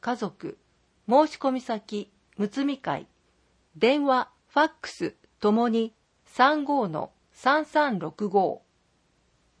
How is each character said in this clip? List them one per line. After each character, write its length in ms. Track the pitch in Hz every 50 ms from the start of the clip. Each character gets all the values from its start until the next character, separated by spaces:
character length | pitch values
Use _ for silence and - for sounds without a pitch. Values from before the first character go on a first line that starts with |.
| -
家 140 | 233 247
族。 420 | 233 220 - - - - - - _ _ _ _ _ _ _ _ _ - -
申 180 | 233 277 311
し 100 | 311 -
込 140 | - - 269
み 100 | 262 254
先、 520 | - - 226 208 202 - 214 208 196 - _ _ _ _ _
む 120 | - 208 208
つ 160 | - 269 277
み 140 | 285 277 -
会。 300 | - 180 147 - - _ _ _ _ _ _ _ _ _ _ _ _ _ -
電 280 | 156 220 233 277 302 285
話、 260 | 277 262 254 240 - _ _ _ _
フ 120 | - 285
ァ 40 | 302
ッ 20 | 320 - _
ク 80 | - -
ス、 280 | - - - - - _ _ _ _ -
と 100 | - 208
も 180 | 208 226 233 240
に、 240 | 220 226 226 226 _ _ _ _ _ _ _
三 400 | _ - - 254 277 302 302 285
五 240 | 302 285 277 226 180
の 220 | 156 151 - - _ _ _ _ _
三 340 | - - 254 277 311 302
三 320 | - - 208 - 277 226 180
六 300 | 160 156 - - 208 202
五。 340 | 180 202 185 151 - - _ _ _ _ _ _ _ _ _ _ _ _ _ _ _ _ _ _ _ _